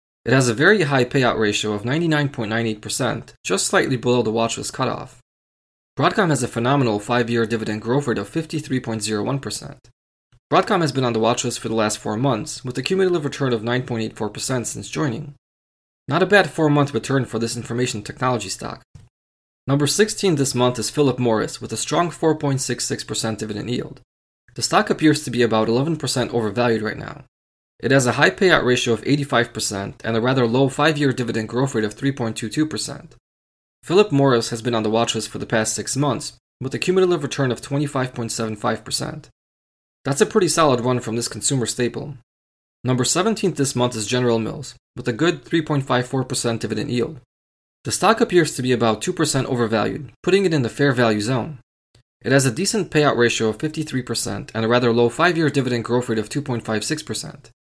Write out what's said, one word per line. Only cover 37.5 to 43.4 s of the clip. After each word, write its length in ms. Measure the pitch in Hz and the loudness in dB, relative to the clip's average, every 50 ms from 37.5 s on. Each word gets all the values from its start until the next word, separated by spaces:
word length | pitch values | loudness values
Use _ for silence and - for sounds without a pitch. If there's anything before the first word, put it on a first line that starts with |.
of 100 | 113 - | -2 -4
twenty-five 540 | - - 139 143 151 139 - 135 127 127 - | -4 -4 -2 -2 -2 -2 -2 -2 -4 -4 -4
point 160 | 123 113 110 | -8 -8 -6
seven 240 | - - 113 110 110 | -4 -4 -4 -6 -6
five 300 | 101 - 120 110 - - | -4 -4 -4 -4 -4 -6
percent. 440 | - - - - - - 151 - - _ _ _ _ _ _ _ _ _ _ _ _ _ _ _ | -6 -6 -4 -4 -6 -8 -10 -14 -18 _ _ _ _ _ _ _ _ _ _ _ _ _ _ _
That's 160 | 131 139 131 | -4 0 2
a 60 | 208 | 0
pretty 220 | - - 214 185 151 | 2 2 2 2 2
solid 320 | - 170 160 147 127 120 | 2 4 4 4 4 2
run 200 | 113 127 127 120 | 2 0 0 0
from 160 | - 113 110 | -2 -4 -4
this 120 | 120 113 - | -4 -4 -4
consumer 380 | - 110 - - 143 131 113 | -6 -6 -2 -2 0 0 0
staple. 500 | - - - 120 120 - - 139 147 135 - - _ _ _ _ _ _ _ _ _ _ _ - | -2 -2 -2 -2 -2 -2 -6 -10 -10 -12 -16 -20 _ _ _ _ _ _ _ _ _ _ _ -2
Number 200 | 127 127 123 123 | 0 0 2 2
seventeenth 520 | - - 165 185 226 208 - | 2 2 2 2 2 0 2